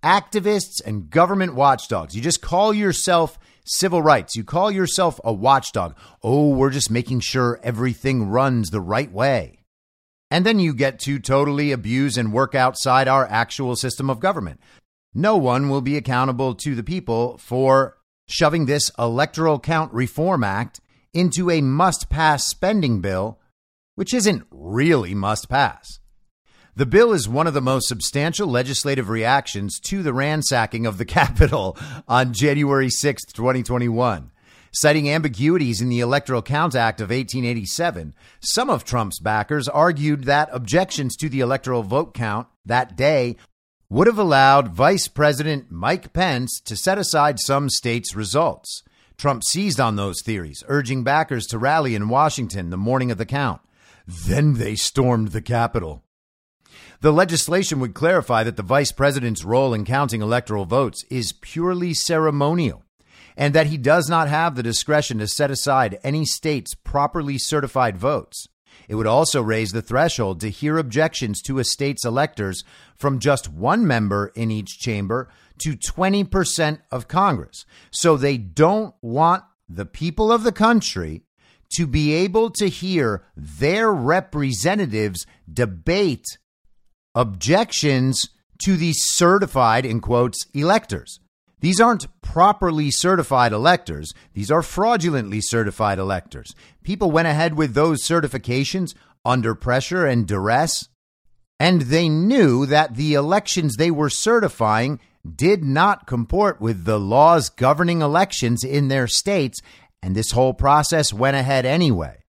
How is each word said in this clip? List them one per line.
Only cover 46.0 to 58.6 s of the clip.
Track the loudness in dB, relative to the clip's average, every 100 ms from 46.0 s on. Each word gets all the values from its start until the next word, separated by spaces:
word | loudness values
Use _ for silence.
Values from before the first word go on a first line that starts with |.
| -4
Pence | -4 -2 -2 -4 -8
to | -10 -4
set | 0 0
aside | 0 2 2 0
some | -2 0 0
states' | -2 -2 -4 -4 -8
results. | -2 0 0 -4 -12 -16 _ _ _ _
Trump | -2 -2
seized | -2 -2 -2 0
on | 0 0
those | -4 -6
theories, | -6 -6 -6 -14 -4
urging | -4 -2 -4
backers | 0 0 0 -4 -6
to | -4
rally | 0 0 0 -2
in | 0
Washington | 2 0 0 -6 -8 -8
the | -4
morning | -2 0 -2
of | -4
the | -4
count. | -2 -4 -6 _ _ _ _ -18
Then | -8 -2 2 2
they | 2 -2 -4
stormed | -4 0 2 2 -2
the | -6
Capitol. | -4 -2 0 -4 -8 -12 _ _ _ _ _ _ _ -20 -20 _
The | 2
legislation | 4 2 0 0 0 0 -2
would | -4
clarify | 0 2 2 2 0
that | 0
the | -4